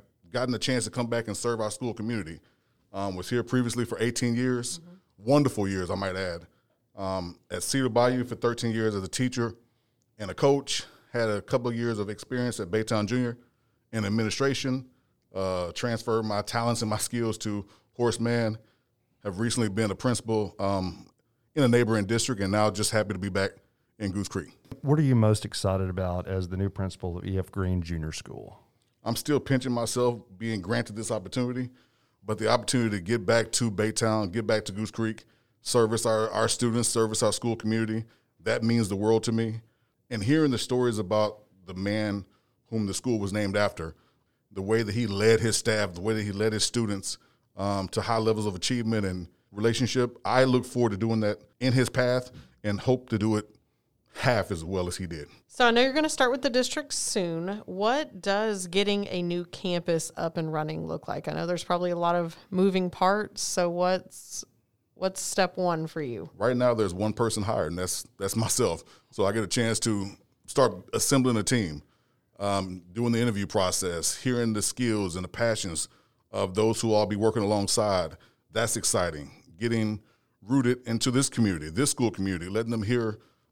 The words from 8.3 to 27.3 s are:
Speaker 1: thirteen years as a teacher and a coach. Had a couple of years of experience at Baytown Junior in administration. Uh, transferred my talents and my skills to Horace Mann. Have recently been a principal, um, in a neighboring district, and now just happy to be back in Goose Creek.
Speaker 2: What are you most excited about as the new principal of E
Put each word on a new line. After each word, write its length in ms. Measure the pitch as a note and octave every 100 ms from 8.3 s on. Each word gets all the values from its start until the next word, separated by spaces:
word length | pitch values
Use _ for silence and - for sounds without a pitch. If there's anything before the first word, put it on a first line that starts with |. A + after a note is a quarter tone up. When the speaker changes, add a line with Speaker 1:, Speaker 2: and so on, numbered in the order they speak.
| A#2
Speaker 1:
thirteen 380 | A#2+ A#2+ A#2+
years 220 | A2 A2 G2+
as 80 |
a 40 | F#2+
teacher 480 | - B2+ B2 A#2 - _ _ _ _ _ -
and 120 | G2+
a 40 |
coach. 500 | - C#3 C#3+ C#3 - - - _
Had 160 | A#2+ A2+
a 120 | G#2
couple 280 | - C3 A#2+
of 60 | A#2
years 240 | A#2+ G#2+
of 100 | G2+
experience 500 | G#2 - B2+ A#2+ A2+
at 100 | F#2
Baytown 360 | G#2+ G#2+ A2 G2+
Junior 320 | B2 B2 A#2+ _ _ _ _ _
in 100 | A2+
administration. 840 | G2+ A2 A2 - C3+ B2+ C3+ C3 B2+ _ _ _ _
Uh, 380 | F#2+ F#2+ F#2 F2
transferred 520 | - B2 A#2 - A2+
my 180 | A2 G#2
talents 400 | G#2 A#2+ A#2 A#2
and 80 | G#2+
my 80 | G#2+
skills 400 | - A#2+ A2+ G#2+
to 280 | A2 G#2 G#2 - _
Horace 260 | - A#2+ A2
Mann. 380 | A#2 A#2+ A2+ A2+ _ _ _ _ _ _
Have 160 | G#2 F2+
recently 300 | A#2 B2 A2
been 220 | F#2+ G#2+
a 40 | F#2
principal, 580 | B2+ A#2 A2+ A2 G2+ -
um, 480 | G2 G2 F#2 E2+ - _ _ _ _ D#3
in 80 |
a 40 | C3
neighboring 380 | A#2+ A2 A2 G2
district, 360 | A2+ - A2
and 100 | G2
now 200 | G#2+ G#2+
just 200 | F#2+ G#2
happy 220 | A2 G#2
to 60 | F#2+
be 100 | G2
back 220 | F#2+ G2 - _ _ _ -
in 120 | G2+
Goose 160 | F#2+ F#2+
Creek. 220 | G2 - - - -
Speaker 2:
What 180 | C#3 D3+
are 40 |
you 120 | C#3 A#2+
most 300 | G#2+ G#2+ -
excited 440 | - F#2+ F#2+ F#2+
about 380 | F2+ F2+ F2+ F2
as 220 | F#2+ F2+
the 80 | F#2
new 120 | G2
principal 480 | - F#2+ - F#2 F2
of 80 |
E 120 | F2+